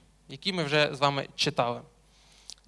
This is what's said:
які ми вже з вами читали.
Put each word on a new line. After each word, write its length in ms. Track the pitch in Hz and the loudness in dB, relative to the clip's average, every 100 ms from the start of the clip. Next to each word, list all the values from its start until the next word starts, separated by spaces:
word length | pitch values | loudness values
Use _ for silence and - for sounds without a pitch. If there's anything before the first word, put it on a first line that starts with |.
| _ _ - | _ _ -20
які 240 | 135 190 | -10 -4
ми 100 | 180 | -2
вже 320 | 143 151 147 139 | 2 4 2 2
з 40 | |
вами 280 | 143 139 - - | 0 0 -4 -4
читали. 460 | 151 143 120 120 - _ _ _ _ _ - - | -2 0 0 -2 -10 _ _ _ _ _ -20 -20